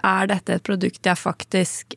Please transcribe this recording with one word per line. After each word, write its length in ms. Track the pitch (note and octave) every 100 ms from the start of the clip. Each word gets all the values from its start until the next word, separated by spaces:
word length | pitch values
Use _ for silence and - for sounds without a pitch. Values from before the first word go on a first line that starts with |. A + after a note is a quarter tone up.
Er 240 | F#3+ F#3+ F#3+
dette 220 | G3 -
et 80 | F3+
produkt 400 | - G3 F3+ -
jeg 140 | F#3+ F3
faktisk, 800 | F3 - - F#3+ F3+ - -